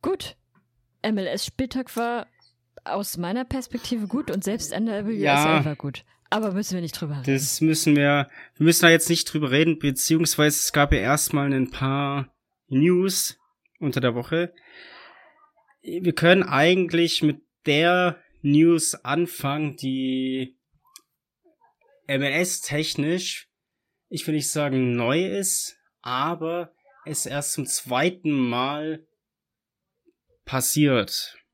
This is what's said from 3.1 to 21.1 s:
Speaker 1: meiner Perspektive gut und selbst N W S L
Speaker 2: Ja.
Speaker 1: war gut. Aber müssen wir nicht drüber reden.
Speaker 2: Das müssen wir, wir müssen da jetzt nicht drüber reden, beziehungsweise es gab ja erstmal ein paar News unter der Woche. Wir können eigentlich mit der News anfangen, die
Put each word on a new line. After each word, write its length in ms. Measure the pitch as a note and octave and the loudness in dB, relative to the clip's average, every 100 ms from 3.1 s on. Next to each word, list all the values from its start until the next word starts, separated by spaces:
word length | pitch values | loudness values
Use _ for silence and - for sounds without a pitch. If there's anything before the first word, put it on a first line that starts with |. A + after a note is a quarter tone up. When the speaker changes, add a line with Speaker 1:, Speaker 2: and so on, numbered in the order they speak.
| - | -6
Speaker 1:
meiner 280 | F3 A3 | -4 -4
Perspektive 640 | B3+ C4+ B3 A#3+ - A#3+ G#3 | -4 -6 -6 -10 -6 -6 -4
gut 200 | B3 - | -6 -4
und 140 | - | -4
selbst 300 | F#3+ A#3 - | -4 -6 -6
N 140 | - A3+ | -4 -4
W 60 | G#3 | -4
S 80 | G#3+ | -4
L 80 | |
Speaker 2:
Ja. 500 | A3 D3 C#3+ D3+ D#3 | -2 2 4 4 2
Speaker 1:
war 120 | D3 D3 | 2 -4
gut. 280 | C#3+ - _ _ _ | -8 -10 _ _ _
Aber 220 | G#3+ A3 | -2 -2
müssen 220 | F#3 G#3+ | -4 -4
wir 60 | F#3 | -4
nicht 200 | E3+ - | -6 -6
drüber 200 | D#3 C#3+ | -8 -6
reden. 120 | C3 | 0
Speaker 2:
Das 280 | C3+ C#3 - | 0 0 0
müssen 340 | D#3+ D#3 D#3+ | 2 2 4
wir, 340 | D3 C#3+ D3 C#3 - - _ | 4 6 2 0 -8 -20 _
wir 80 | |
müssen 180 | D#3 E3 | 4 6
da 80 | E3+ | 8
jetzt 180 | E3 - | 6 4
nicht 240 | E3+ - | -2 0
drüber 200 | D#3 D3 | -2 2
reden, 260 | C3+ E3 D#3 | 4 4 2
beziehungsweise 800 | D3 C3 - D#3+ D#3 - - G3 | -2 -2 0 2 2 2 2 2
es 160 | - | -2
gab 200 | - C#3+ | 2 2
ja 60 | D3 | 2
erstmal 540 | G2+ D3 - D3+ C#3 | 2 0 0 0 0
ein 180 | C3+ B2+ | 0 -2
paar 640 | - C3+ C#3 C#3+ C#3 C3+ _ _ _ _ | -2 -4 -2 -2 -4 -8 _ _ _ _
News 720 | C3 D#3+ F3+ F#3+ F#3 - - _ _ _ _ | 2 4 4 2 0 -4 -8 _ _ _ _
unter 220 | D3+ C3 | -4 -2
der 160 | B2+ A#2+ | -2 -2
Woche. 360 | A#2+ D#3+ F3 - _ - - - - - - _ _ _ _ _ | -4 -2 -4 -8 _ -20 -20 -20 -20 -20 -20 _ _ _ _ _
Wir 340 | - F3 F3+ | -12 -4 -2
können 280 | D#3 E3 F#3+ | 2 6 6
eigentlich 800 | - C#3 D#3 F#3 F3 E3+ E3+ - | 4 4 4 4 2 2 0 2
mit 180 | D#3 - _ _ - | 0 0 _ _ 0
der 540 | D3 E3+ F3+ F3+ D#3 _ _ | 2 4 4 2 -2 _ _
News 540 | C#3+ D3 E3 E3 D#3 - | 2 6 6 4 0 -6
anfangen, 800 | - C#3+ F3 - C#3 D3 D3+ C#3+ | -4 -2 -2 -4 -4 -2 -6 -6
die 840 | C3+ C3 C3 C3 C3 C3 B2+ _ _ _ _ - _ | -6 -2 -2 -2 -2 -4 -6 _ _ _ _ -20 _